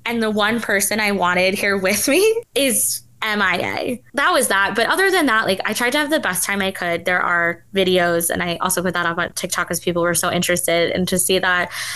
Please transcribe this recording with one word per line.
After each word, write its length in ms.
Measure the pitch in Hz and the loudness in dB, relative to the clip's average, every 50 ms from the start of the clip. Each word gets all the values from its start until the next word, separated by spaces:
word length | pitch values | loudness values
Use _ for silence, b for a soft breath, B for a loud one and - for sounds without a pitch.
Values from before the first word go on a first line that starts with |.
| - | -8
And 160 | 226 233 233 | -6 -2 -2
the 80 | 220 214 | -2 0
one 300 | 214 208 202 214 233 233 | 0 2 2 2 0 -2
person 400 | 220 - 208 196 202 - 208 220 | -2 0 0 0 0 0 0 0
I 100 | 214 202 | 0 0
wanted 440 | 202 190 180 175 180 180 185 190 190 | 0 2 2 2 2 2 2 2 2
here 220 | 196 - 202 196 | 0 0 0 0
with 300 | 196 185 185 208 202 - | 0 0 0 0 0 2
me 360 | 285 269 359 403 440 440 453 480 _ - | 2 4 4 4 4 2 0 -4 _ -2
is 480 | 254 277 262 214 214 - - - - - - - - | 0 0 2 0 0 -2 -2 -4 -6 -10 -16 -12 -8
M 220 | - 220 214 208 | -4 -2 0 0
I 140 | 202 185 175 | 2 2 0
A." 460 | - 117 98 98 - - - 247 220 - - - | 0 -2 -4 -4 -4 -4 -4 -6 -8 -10 -8 -2
That 160 | 285 285 339 | 0 2 2
was 160 | 359 302 233 | 2 2 2
that. 300 | 202 208 190 196 190 202 | 2 2 2 2 2 2
But 100 | 233 226 | 0 0
other 240 | - 294 330 381 392 | 2 2 2 2 2
than 160 | 359 370 311 | 4 2 2
that, 180 | 262 220 220 226 | 4 2 2 2
like, 160 | - 196 - - | 2 0 -2 -2
I 80 | 190 | -4
tried 180 | 214 - 240 240 | -2 0 -2 0
to 60 | 254 294 | 0 0
have 120 | 302 277 | 0 0
the 100 | 311 294 | 0 0
best 240 | 214 190 185 180 - | 0 -2 -2 -2 -2
time 180 | - 202 202 | -2 -2 -2
I 80 | 190 190 | -2 -2
could. 340 | 190 - 185 175 170 170 180 | -2 -4 -4 -2 -2 -2 0
There 160 | 185 180 180 | 0 0 0
are 440 | - - 175 170 170 170 170 170 - - - | 2 2 2 2 2 0 -2 -4 -10 -6 -2
videos, 560 | 190 190 185 185 180 175 175 170 170 170 - | 0 2 2 4 2 2 2 2 0 0 -2
and 100 | - 180 | -2 -2
I 180 | 175 175 170 - | -2 -4 -4 -4
also 220 | - 185 - 180 | -2 -2 -2 -2
put 140 | 170 185 170 | -2 -2 -2
that 120 | 175 170 | -2 -2
up 120 | 170 170 175 | -2 -2 -2
on 140 | 170 - | -4 -4
TikTok 340 | - - - 175 - - 175 | -6 -8 -8 -6 -4 -4 -4
'cause 140 | - 175 175 | -4 -4 -4
people 220 | - 180 170 175 | -2 -2 -2 0
were 120 | 170 175 170 | 0 0 0
so 160 | 170 - 180 | 0 -2 -2
interested. 600 | - 180 180 - 180 175 - - 170 170 170 - | -2 -2 0 0 -2 -2 0 0 0 0 0 0
And 160 | - - 180 175 | 0 -2 -2 -2
to 100 | 190 180 | -2 -2
see 220 | - - 190 185 | 0 0 0 0
that, 320 | 185 185 180 180 175 - B B B B B | 2 0 0 0 -2 -4 B B B B B